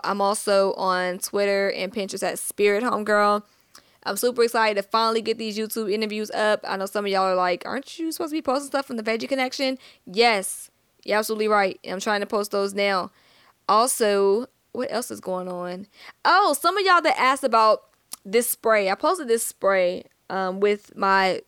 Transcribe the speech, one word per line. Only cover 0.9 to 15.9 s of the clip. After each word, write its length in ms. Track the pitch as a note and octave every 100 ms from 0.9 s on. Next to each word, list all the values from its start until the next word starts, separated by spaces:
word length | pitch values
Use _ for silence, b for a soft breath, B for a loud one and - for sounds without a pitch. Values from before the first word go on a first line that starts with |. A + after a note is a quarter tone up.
| F3+ F3+ F3+
Twitter 520 | - G3+ G3+ G3 G3
and 200 | - F#3
Pinterest 300 | A3+ G3 F#3+
at 160 | F3+ -
Spirit 460 | - - G#3 G3+
Homegirl. 580 | B3 G#3 G#3+ G#3 G#3 G#3 - b b b b b
I'm 120 | - G3
super 280 | A#3+ A3+
excited 360 | A#3 A#3 A3 G3+
to 80 | G3
finally 320 | A3+ A3+ A3+
get 160 | A3 A3+
these 220 | A3 G#3
YouTube 340 | A3 A3+ A3
interviews 380 | G#3+ A3 G#3+ G#3+
up. 300 | - G#3+ G#3 -
I 100 | F#3+
know 100 | F#3+
some 180 | G#3+
of 60 | G3+
y'all 120 | F#3+
are 100 | F#3+
like, 320 | F#3 F3+ F3 -
"Aren't 320 | A3+ C#4 -
you 140 | E4
supposed 180 | D#4 E4
to 60 | D#4
be 60 |
posting 260 | - C4 C#4
stuff 180 | C#4 C4+
from 120 | A#3+
the 40 |
Veggie 260 | A3 A3+ B3+
Connection?" 500 | C4+ C4 C4 C4 C4 B B -
Yes, 640 | F#3 A#3+ G#3 F#3 - - _ _ _
you're 140 | - G#3
absolutely 300 | A3 G#3+ G#3+
right. 300 | G#3+ G3 -
I'm 140 | - F#3
trying 220 | - G#3
to 60 | G3+
post 260 | G#3+ G#3
those 200 | G3+ G3
now. 380 | G3 G3+ F#3+ F#3 b b b b _ -
Also, 800 | G#3 A#3+ - G#3+ G3+ G3 G3+ B3+ _ _
what 180 | - B3+
else 180 | - -
is 100 | G3
going 280 | - F#3 F3+
on? 380 | F3+ F3+ F3+ G3+